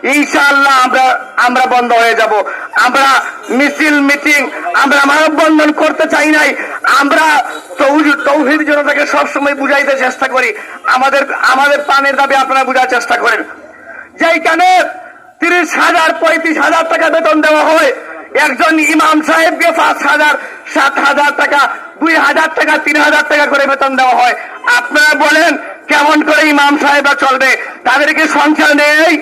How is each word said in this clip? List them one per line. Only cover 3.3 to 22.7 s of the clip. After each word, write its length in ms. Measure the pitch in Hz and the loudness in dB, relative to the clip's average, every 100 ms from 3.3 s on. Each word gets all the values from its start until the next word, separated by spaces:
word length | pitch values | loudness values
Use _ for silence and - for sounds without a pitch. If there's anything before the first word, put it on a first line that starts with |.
| - - 240 | -14 -6 -2
মিছিল 380 | 285 - 302 294 277 | -2 0 0 2 0
মিটিং, 320 | 285 302 294 254 302 349 220 | 0 0 0 -2 -8 -4 0
আমরা 180 | 269 285 277 | 2 2 2
মানববন্ধন 600 | 294 311 311 311 311 302 - | 2 0 2 2 4 2 2
করতে 220 | 311 311 311 | 0 0 0
চাই 140 | 311 302 311 | 0 2 2
নাই, 120 | 285 - - - - 269 | 0 -2 -10 -6 0 2
আমরা 260 | 285 320 311 277 - - - - | 2 2 2 0 -2 -10 -14 -2
তৌহি-, 400 | 269 302 294 302 285 | 2 2 2 0 0
তৌহিদ 320 | 294 262 302 294 | 0 0 0 0
জনতাকে 340 | 294 285 285 294 | 0 0 -2 -2
সবসময় 400 | 294 294 277 285 277 | -2 -2 -2 -4 -2
বুঝাইতে 340 | 269 277 277 269 | -2 0 0 -2
চেষ্টা 220 | 254 254 269 | -2 -4 -4
করি, 160 | 262 240 - - - - | -2 -2 -6 -14 -10 -2
আমাদের, 280 | 254 269 277 277 - 214 | 0 2 0 -2 -2 0
আমাদের 260 | 262 285 285 294 | 2 2 0 0
প্রাণের 280 | 277 277 269 | 0 0 0
দাবি 140 | 269 269 | 0 0
আপনারা 200 | 254 262 262 | 0 0 0
বুঝার 240 | 262 254 | 0 0
চেষ্টা 220 | 247 - 240 | -2 -2 -2
করেন। 160 | 233 214 - - - - - - - - | 0 -2 -6 -14 -20 -20 -20 -20 -20 -2
যেইখানে 480 | 330 330 330 320 370 370 - - - - - _ | 0 0 0 2 4 2 0 -6 -18 -20 -20 _
তিরিশ 280 | 339 349 330 - | -2 0 -2 0
হাজার, 260 | 330 339 320 - | 0 2 0 0
পঁয়ত্রিশ 360 | 330 320 320 302 | 0 0 -2 -2
হাজার 200 | 285 330 320 | 0 0 -2
টাকা 140 | 330 320 | -2 0
বেতন 220 | 320 320 311 311 | 0 2 2 2
দেওয়া 180 | 302 294 | 2 2
হয়, 200 | 320 294 - - - - 262 | 2 2 -2 -10 -16 -6 -2
একজন 300 | 302 247 330 320 302 | -2 0 0 2 2
ইমাম 220 | 320 311 311 302 | 2 2 2 2
সাহেবকে 400 | 320 320 349 339 320 | 2 2 2 0 2
পাঁচ 180 | 302 294 294 | 0 0 0
হাজার, 240 | 294 302 277 - - - | 2 2 0 -6 -18 -6
সাত 200 | 311 269 - 294 | 0 0 0 0
হাজার 260 | 277 294 - | 2 0 0
টাকা, 200 | 285 285 254 - - - | 0 0 0 -2 -14 -4
দুই 140 | 320 320 285 | 0 2 2
হাজার 240 | 320 320 311 | 0 -2 -2
টাকা, 160 | 311 | -2